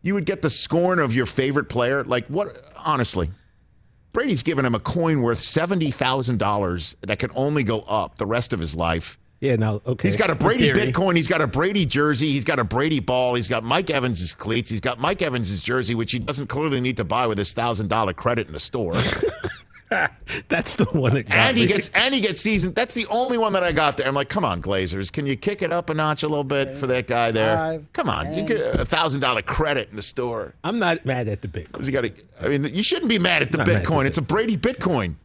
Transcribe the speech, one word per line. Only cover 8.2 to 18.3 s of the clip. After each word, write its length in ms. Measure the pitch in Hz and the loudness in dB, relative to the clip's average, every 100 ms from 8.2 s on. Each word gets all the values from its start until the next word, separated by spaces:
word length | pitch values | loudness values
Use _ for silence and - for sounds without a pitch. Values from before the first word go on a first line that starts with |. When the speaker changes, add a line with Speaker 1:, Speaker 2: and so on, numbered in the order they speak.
| 101 | -2
Speaker 1:
rest 260 | 113 117 | -2 -2
of 60 | 107 | -2
his 160 | 80 80 | -4 -2
life. 420 | 82 82 - - _ _ | 0 0 -4 -16 _ _
Speaker 2:
Yeah, 140 | 135 117 | 0 2
no, 260 | 110 104 - | 2 -2 -4
okay. 220 | 123 190 | -2 0
Speaker 1:
He's 80 | 208 | 2
got 120 | 202 | 0
a 60 | 143 | 2
Brady 320 | 165 240 151 | 2 4 4
Speaker 3:
In 60 | 131 | 4
theory. 160 | 127 | 2
Speaker 1:
Bitcoin. 240 | 127 190 170 | 2 2 2
He's 140 | 156 | 2
got 100 | 175 | 0
a 80 | 143 | 0
Brady 380 | 123 180 208 147 | 2 0 2 0
jersey. 440 | 139 151 135 151 | 2 2 2 0
He's 140 | 139 | 0
got 160 | 110 143 | 0 0
a 60 | 107 | 0
Brady 340 | 117 151 151 | 0 0 0
ball. 360 | 98 127 127 123 | 0 0 2 0
He's 120 | 104 | 0
got 160 | 117 | -4
Mike 260 | 113 147 175 | 0 -2 0
Evans's 440 | 143 127 95 87 | 0 0 -2 -4
cleats. 360 | - 104 117 - | -6 -2 -2 -2
He's 120 | 113 | -4
got 180 | 131 120 | -4 -2
Mike 220 | 139 190 | -2 0
Evans's 400 | 165 127 98 98 | -2 -2 -4 -4
jersey, 320 | - 127 110 117 | -2 -2 0 -2
which 160 | 113 | -2
he 80 | 123 | -4
doesn't 280 | 110 139 143 | -4 -6 -6
clearly 340 | 135 151 135 | -4 -2 0
need 160 | 123 120 | -2 -2
to 80 | 95 | -2
buy 200 | 113 123 | 0 0
with 120 | 104 | 0
his 160 | 98 | -2
thousand 340 | - 117 107 104 | -2 -2 -2 0
dollar 240 | 110 104 | 0 0
credit 360 | 87 120 | 0 -2